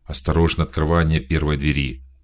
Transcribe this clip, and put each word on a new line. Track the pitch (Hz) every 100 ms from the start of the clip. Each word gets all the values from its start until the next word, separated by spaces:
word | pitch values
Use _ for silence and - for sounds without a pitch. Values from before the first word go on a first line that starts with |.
Осторожно | - - - 82 82 -
открывание | 78 - 78 85 80 80
первой | 67 80 73 73
двери. | 73 69 67 - - -